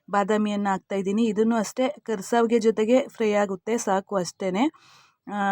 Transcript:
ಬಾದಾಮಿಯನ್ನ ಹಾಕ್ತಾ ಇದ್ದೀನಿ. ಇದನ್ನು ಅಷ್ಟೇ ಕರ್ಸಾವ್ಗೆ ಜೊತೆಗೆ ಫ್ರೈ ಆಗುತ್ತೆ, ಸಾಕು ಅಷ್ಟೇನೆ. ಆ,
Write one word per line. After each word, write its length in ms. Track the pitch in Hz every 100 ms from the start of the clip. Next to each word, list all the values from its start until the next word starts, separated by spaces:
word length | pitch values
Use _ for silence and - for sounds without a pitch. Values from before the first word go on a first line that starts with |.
| -
ಬಾದಾಮಿಯನ್ನ 580 | 202 202 214 214 202 202
ಹಾಕ್ತಾ 260 | 190 - 196
ಇದ್ದೀನಿ. 280 | 190 208
ಇದನ್ನು 320 | 233 202 226 233
ಅಷ್ಟೇ 380 | 202 - 262 -
ಕರ್ಸಾವ್ಗೆ 560 | - 202 - 233 233 233
ಜೊತೆಗೆ 500 | 220 214 220 254 -
ಫ್ರೈ 240 | - 214
ಆಗುತ್ತೆ, 460 | 208 208 190 - 233
ಸಾಕು 380 | 220 190 - 196
ಅಷ್ಟೇನೆ. 540 | 170 - 190 185 302 - - - _ _ -
ಆ, 20 | 202 196